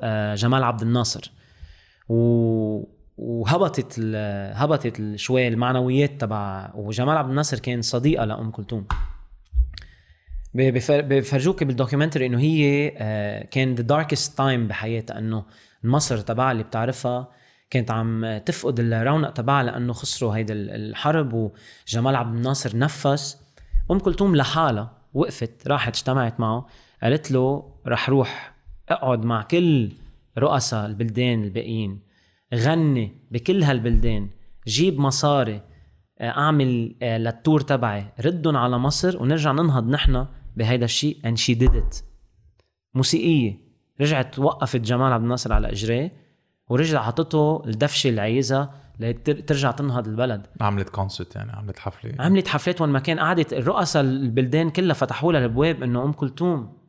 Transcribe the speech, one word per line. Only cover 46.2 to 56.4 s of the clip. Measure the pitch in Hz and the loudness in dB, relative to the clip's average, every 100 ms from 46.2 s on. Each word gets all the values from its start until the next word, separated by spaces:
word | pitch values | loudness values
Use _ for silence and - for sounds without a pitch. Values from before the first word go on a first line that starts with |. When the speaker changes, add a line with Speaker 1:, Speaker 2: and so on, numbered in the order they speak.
| _ _ _ _ - | _ _ _ _ -2
Speaker 1:
ورجع | 123 160 151 | 0 2 0
عطته | 110 120 160 156 151 151 - | 0 -2 0 2 2 0 -2
الدفشة | 110 143 - 135 | -2 0 0 0
اللي | 110 | 2
عايزها | 107 123 123 135 139 - - - | 2 2 2 0 -2 -8 -20 -8
لتر-، | 113 113 - 151 - | -6 -2 -2 -2 0
ترجع | 143 135 | 0 0
تنهض | 117 143 123 110 | 0 -2 -2 -2
البلد. | 110 127 107 101 - | -2 -2 -2 -8 -4
Speaker 2:
عملت | 104 101 95 | 0 0 -2
كونسرت | - 95 - 90 101 | -4 -6 -6 -10 -10
يعني، | 107 | -12
عملت | 104 101 - | -10 -10 -10
حفلة. | 101 - 113 131 | -10 -10 -10 -2
Speaker 1:
عملت | 143 190 185 | 2 4 2
حفلات | 147 175 180 | -2 -2 0
وين | 156 | 2
ما | 139 | 2
كان، | 139 160 | 0 0
قعدت | 156 175 156 | 2 2 0
الرؤساء | 131 127 202 175 156 | 0 0 0 2 2
البلدان | 135 135 131 117 127 151 165 | 2 0 0 0 2 2 2
كلها | 156 185 | 2 0
فتحوا | 147 165 - 156 | 0 -2 0 2
لها | 156 | 2
الابواب | 123 117 156 151 | 2 2 2 2
انه | 127 120 | 0 0
ام | 139 | 0
كلثوم | 151 139 135 | -2 -4 -2